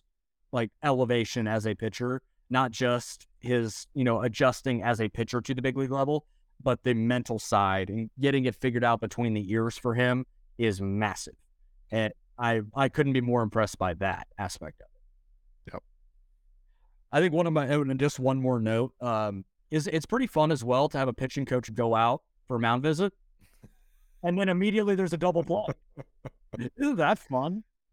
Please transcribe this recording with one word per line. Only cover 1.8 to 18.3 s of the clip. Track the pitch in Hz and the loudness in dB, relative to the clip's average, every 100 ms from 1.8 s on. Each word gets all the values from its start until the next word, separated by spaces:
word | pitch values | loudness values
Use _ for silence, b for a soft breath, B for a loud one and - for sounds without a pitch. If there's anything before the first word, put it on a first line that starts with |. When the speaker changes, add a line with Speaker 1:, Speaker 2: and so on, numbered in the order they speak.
| 110 - 123 131 - _ - | -6 -4 -4 -4 -10 _ -2
Speaker 1:
not | 127 127 | 0 0
just | - 123 123 - - - _ | 0 0 0 -4 -16 -20 _
his, | 120 123 113 - - 139 | 0 0 0 -6 -8 0
you | |
know, | 123 113 | 2 2
adjusting | 120 107 131 - 135 120 | 0 2 2 2 -2 0
as | 107 113 | 0 0
a | 107 | -2
pitcher | - 110 123 | -2 -4 -4
to | 120 127 | -4 -2
the | |
big | 131 127 | -2 -2
league | 131 | -2
level, | 135 135 151 - _ _ - | 0 0 -2 -4 _ _ -4
but | 135 120 | -2 0
the | 127 | 2
mental | 117 117 123 120 110 | 2 2 0 -2 -6
side | - 107 98 95 95 | 0 2 4 0 -2
and | 107 110 - | -4 -8 -2
getting | 139 135 127 | 2 2 2
it | - | 0
figured | 131 117 | -2 2
out | 120 113 | 2 2
between | 110 - 120 | -2 -2 0
the | 107 95 | 0 0
ears | 113 117 - | 0 0 -2
for | 123 117 | -2 2
him | 123 123 131 _ _ - | 2 0 -4 _ _ -2
is | 113 95 | 0 0
massive. | 98 101 107 90 - - _ _ _ _ - | -2 0 -2 -4 -10 -18 _ _ _ _ -6
And | 110 107 - _ - | -2 -2 -6 _ -4
I, | 117 113 107 | 0 0 -2
I | 135 135 | 0 0
couldn't | - 139 | 2 2
be | 131 | 2
more | 123 120 | 2 0
impressed | 107 113 107 - | 2 0 0 0
by | 92 87 | -4 -2
that | 98 90 - - | -4 -4 -10 -10
aspect | 95 - 78 - | -8 -8 -14 -16
of | - | -20
it. | _ _ _ _ _ _ _ - | _ _ _ _ _ _ _ -16
Speaker 2:
Yep. | - - _ _ _ _ _ _ _ _ _ _ _ _ | -14 -16 _ _ _ _ _ _ _ _ _ _ _ _
Speaker 1:
I | 143 | 0
think | 180 | 2
one | 156 170 | 2 2
of | |
my, | 156 143 | 0 2
and | 147 139 131 | 0 0 0
just | 143 - | 0 0
one | 127 | 0